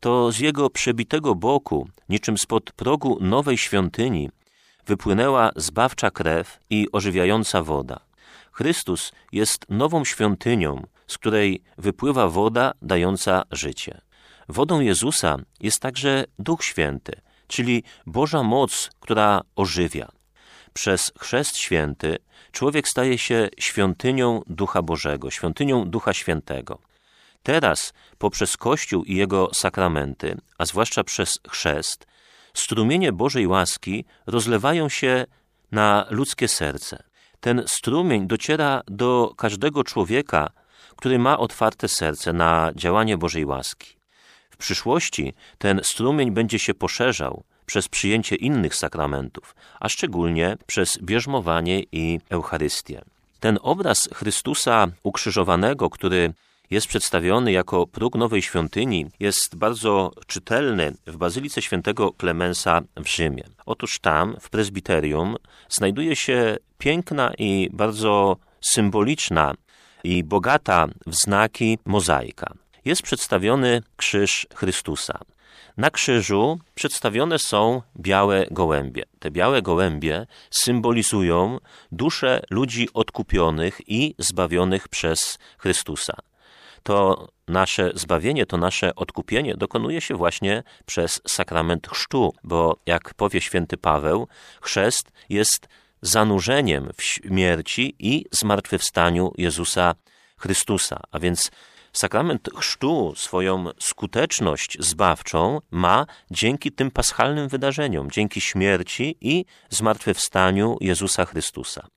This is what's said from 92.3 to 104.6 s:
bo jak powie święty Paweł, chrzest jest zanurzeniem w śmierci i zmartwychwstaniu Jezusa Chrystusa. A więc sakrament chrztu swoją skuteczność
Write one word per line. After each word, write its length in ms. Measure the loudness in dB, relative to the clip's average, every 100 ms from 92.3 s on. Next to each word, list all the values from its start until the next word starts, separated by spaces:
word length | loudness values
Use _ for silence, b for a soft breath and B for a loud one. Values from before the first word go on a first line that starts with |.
| -2
bo 320 | -4 2 2 0 0
jak 280 | -2 -2
powie 260 | -4 0 0
święty 360 | -2 -2 -2 -2
Paweł, 520 | 0 2 2 0 -2 B B B
chrzest 520 | -6 0 0 0 -6 b b
jest 400 | 0 2 0 -6 b b b
zanurzeniem 880 | 0 2 4 2 2 0 2 0 -2 -8
w 60 |
śmierci 920 | -6 -6 -2 2 4 2 0 -4 -4 -2
i 260 | -2 -2 -2
zmartwychwstaniu 1000 | -4 2 0 0 -2 -2 2 4 4 0 0
Jezusa 560 | -2 -2 -4 2 2 2 b b b b
Chrystusa. 640 | -4 -2 0 0 -2 -6 -10
A 80 | -2
więc 320 | 0 0 -2 B B B B
sakrament 560 | -4 0 0 0 -2 -6 -6
chrztu 560 | -6 -2 0 0 0 -4
swoją 500 | -6 -2 0 -2 -4 -6
skuteczność 960 | -8 -6 -4 -2 0 0 -2 -2